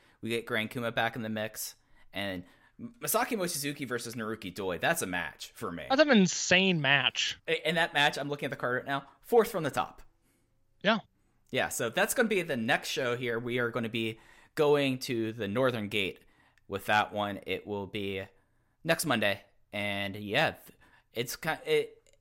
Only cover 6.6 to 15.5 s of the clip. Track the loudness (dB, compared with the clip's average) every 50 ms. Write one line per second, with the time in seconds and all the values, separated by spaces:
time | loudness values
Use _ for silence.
6.6 | 6 4 4 2 4 4 4 4 4 2 0 -2 -2 -4 -4 -6 _ -4 -2 0
7.6 | 0 0 2 2 0 2 2 4 4 4 2 0 -4 -4 -4 -4 -6 -6 -4 -4
8.6 | -2 -2 0 -2 -2 -2 -4 -4 -6 -8 -18 _ _ 4 6 6 6 6 2 -2
9.6 | -2 -2 0 -2 -2 -4 -6 -16 -20 -20 _ _ _ _ _ _ _ _ _ _
10.6 | _ _ _ _ 0 0 0 0 -2 _ _ _ _ _ _ _ _ _ -2 0
11.6 | 0 0 0 -2 -2 0 2 2 2 2 4 2 2 2 2 0 0 0 -2 -2
12.6 | 0 2 0 0 0 -2 -4 -2 0 0 0 -2 -2 -2 -2 -2 -2 -2 0 0
13.6 | 0 0 -2 -2 -2 -2 -2 -2 -2 -2 -4 -8 -12 -20 -20 -20 -20 _ _ 2
14.6 | 4 6 6 6 4 2 0 -2 -4 -4 -2 -2 -2 -2 -4 -4 -4 -2